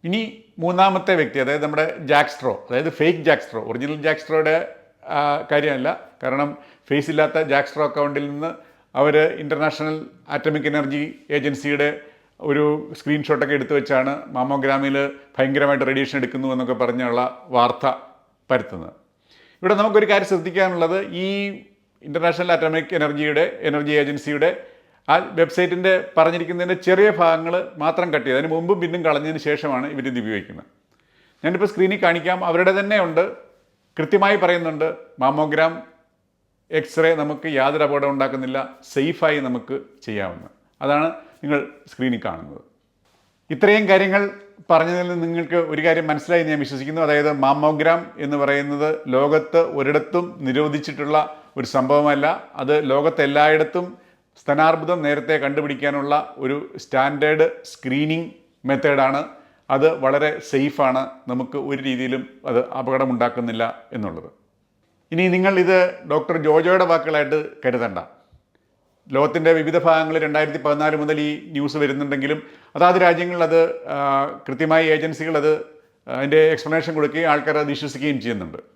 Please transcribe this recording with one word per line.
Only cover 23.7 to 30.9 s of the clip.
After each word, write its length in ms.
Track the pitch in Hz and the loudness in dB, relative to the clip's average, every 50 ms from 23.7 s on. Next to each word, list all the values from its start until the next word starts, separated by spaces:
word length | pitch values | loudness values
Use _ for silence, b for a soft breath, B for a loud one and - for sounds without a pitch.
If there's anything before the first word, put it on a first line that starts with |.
| 143 147 147 147 151 147 | -2 -2 -2 2 2 2
ഏജൻസിയുടെ 480 | 143 139 147 143 - 147 147 143 151 170 - - B B B B B B B B B - | 2 2 -2 -6 -6 -6 -2 2 2 0 0 -2 B B B B B B B B B 2
ആ 60 | 151 175 175 139 - 156 | 2 2 2 0 0 0
വെബ്സൈറ്റിൻ്റെ 540 | 165 156 - - 180 175 180 180 180 190 185 180 - - - | 0 2 2 0 0 0 0 0 2 2 2 2 0 0 4
പറഞ്ഞിരിക്കുന്നതിൻ്റെ 600 | - 160 165 170 175 165 160 175 175 180 180 185 180 - | 4 4 4 4 -2 -4 -4 -4 -4 -2 -2 -2 -2 2
ചെറിയ 220 | 175 185 185 202 214 - - | 2 4 6 6 4 4 4
ഭാഗങ്ങൾ 340 | 175 165 165 160 160 170 170 185 180 - - 160 | 4 4 4 2 0 -2 -2 -2 -4 -4 -8 -2
മാത്രം 260 | 147 160 165 - 180 175 151 | -2 -2 0 0 -2 0 0
കട്ട് 120 | 147 113 | -2 0
ചെയ്ത്, 120 | 135 127 135 | 0 0 0
അതിന് 120 | 147 160 156 | 0 0 -2
മുമ്പും 240 | 165 170 175 202 175 | -4 0 0 0 0
പിന്നും 180 | 175 165 165 180 165 | 0 -4 -4 -2 0
കളഞ്ഞതിന് 340 | 160 147 143 151 156 156 160 - 151 | 0 0 0 -2 -4 -8 -6 -2 -2
ശേഷമാണ് 380 | 147 - - 151 135 127 131 151 147 | -4 -2 -2 -4 -4 -4 -4 -6 -8
ഇവർ 100 | 139 123 135 | -8 -8 -6
ഇത് 80 | 127 123 110 | -6 -6 -6
ഉപയോഗിക്കുന്നത്. 440 | 107 110 101 85 - 92 80 - _ _ _ _ _ | -4 -6 -6 -8 -10 -18 -20 -20 _ _ _ _ _